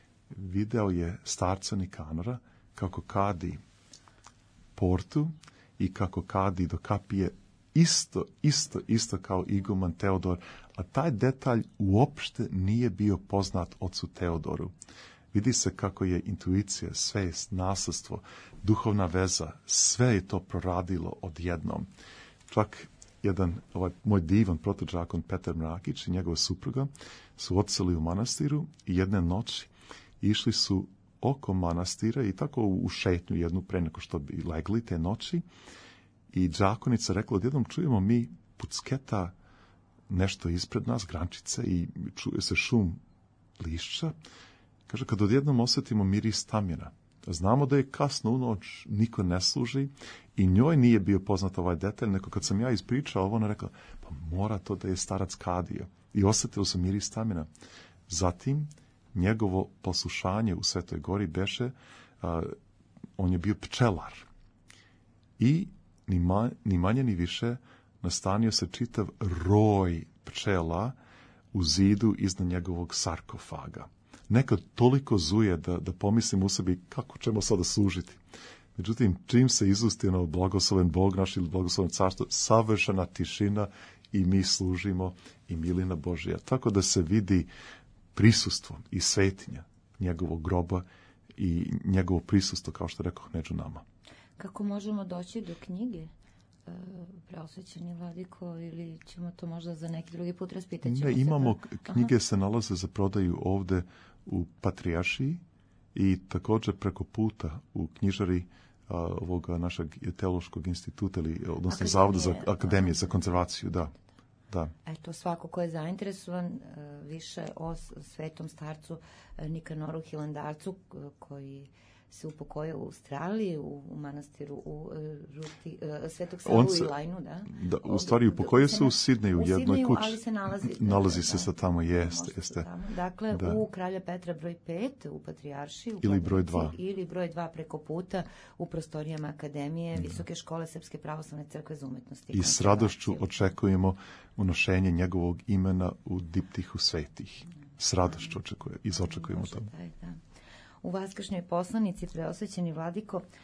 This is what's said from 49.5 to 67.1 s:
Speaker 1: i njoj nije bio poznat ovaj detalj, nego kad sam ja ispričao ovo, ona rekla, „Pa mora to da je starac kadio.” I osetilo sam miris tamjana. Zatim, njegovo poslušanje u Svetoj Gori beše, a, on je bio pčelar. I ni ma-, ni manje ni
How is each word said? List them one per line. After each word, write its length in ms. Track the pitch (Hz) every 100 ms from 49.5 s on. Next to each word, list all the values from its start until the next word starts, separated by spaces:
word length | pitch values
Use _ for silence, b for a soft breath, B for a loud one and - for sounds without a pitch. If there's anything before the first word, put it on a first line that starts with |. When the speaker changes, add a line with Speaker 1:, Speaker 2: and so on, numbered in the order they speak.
| - 120 135 139 - B B B -
Speaker 1:
i 120 | 92
njoj 300 | 95 143 160
nije 220 | 120 110
bio 200 | 92 98
poznat 380 | 98 95 95 92
ovaj 180 | 90 85
detalj, 340 | 98 101 113
nego 200 | 95 95
kad 160 | - -
sam 160 | 101
ja 100 | 123
ispričao 520 | 107 - 120 143 98
ovo, 120 | 95 110
ona 120 | 107
rekla, 220 | 104 - B B B
„Pa 80 | - 73 78
mora 260 | 85 104 104
to 180 | - 98
da 120 | 98
je 100 | 92
starac 380 | - 95 92 -
kadio.” 500 | - 90 87 - - _ _
I 100 | 104
osetilo 420 | 98 110 113 - 98
sam 160 | 92
miris 280 | 90 101 -
tamjana. 360 | - 113 90 78 - B B B B -
Zatim, 600 | 87 92 - - 143 147 - b b _ 98
njegovo 540 | 92 110 107 92 - _
poslušanje 760 | - 87 90 - 92 101 113 87
u 80 |
Svetoj 360 | - 90 85 82
Gori 280 | 78 98 95
beše, 440 | 80 95 - 123 131 B B B B
a, 200 | 85 82 - - _ _ _ - - -
on 140 | 92
je 60 | 92
bio 180 | 92 101
pčelar. 580 | - - 120 85 - - - - - _ _ B B B B _ _ -
I 280 | 117 160 - - - _ -
ni 120 | 92
ma-, 320 | 87 95 117 -
ni 140 | 110 92
manje 260 | 90 120
ni 120 | 131